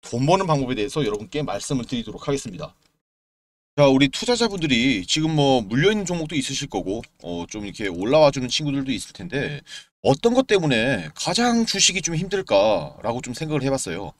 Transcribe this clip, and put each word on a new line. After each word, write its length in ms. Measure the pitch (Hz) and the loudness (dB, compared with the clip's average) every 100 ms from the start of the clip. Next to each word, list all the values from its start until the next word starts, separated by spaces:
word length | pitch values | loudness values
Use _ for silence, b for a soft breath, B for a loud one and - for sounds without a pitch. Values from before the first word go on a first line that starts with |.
돈 240 | - 120 | -6 -2
버는 220 | 135 190 190 | 2 2 2
방법에 280 | 147 127 | 0 0
대해서 300 | 123 101 156 | -2 -2 -2
여러분께 380 | 127 104 110 147 | -2 -4 -6 -6
말씀을 420 | 139 98 - 139 | -4 -6 -4 -4
드리도록 420 | 113 120 110 92 - | -4 -6 -6 -10 -4
하겠습니다. 480 | 139 - 87 78 _ _ _ _ _ _ _ _ _ _ - | -4 -4 -10 -12 _ _ _ _ _ _ _ _ _ _ 4
자, 100 | 143 | 6
우리 220 | 135 139 | 6 4
투자자분들이 960 | - - 240 233 196 156 123 131 110 90 | 0 -2 2 0 0 0 2 4 2 0
지금 280 | 156 160 | 0 2
뭐 260 | 156 139 131 | 4 4 4
물려있는 460 | 101 120 175 214 190 | 2 2 2 2 -2
종목도 300 | 175 156 160 | -6 -4 -4
있으실 320 | 131 139 139 | -4 -6 -4
거고, 340 | 104 85 107 120 _ | -4 -4 -6 -8 _
어, 220 | 85 85 85 | -8 -8 -8
좀 160 | 107 101 | -10 -10
이렇게 220 | 95 104 | -6 -6
올라와주는 600 | 85 101 147 151 135 123 | -4 2 6 6 4 -4
친구들도 420 | - 151 139 135 | -4 -2 -4 -4
있을 220 | 110 - | -6 -6
텐데 480 | - 90 135 120 147 - B B _ | -14 -8 -6 -6 -8 -14 B B _
어떤 320 | 202 - 233 | 0 2 2
것 140 | 240 262 | 2 2
때문에 640 | 202 156 120 117 120 78 | 2 2 2 2 -2 -6
가장 520 | - - 185 240 233 226 | -8 -4 0 2 2 0
주식이 340 | - - 190 | 2 2 2
좀 160 | 165 165 | -4 -4
힘들까라고 1040 | 185 190 190 98 107 98 71 - 110 117 | -2 -4 2 4 4 2 -2 -8 -6 -4
좀 140 | 123 | -6
생각을 280 | 120 156 151 | -8 -4 -2
해봤어요. 480 | 135 135 - 87 92 - | 0 -2 -4 -8 -10 -14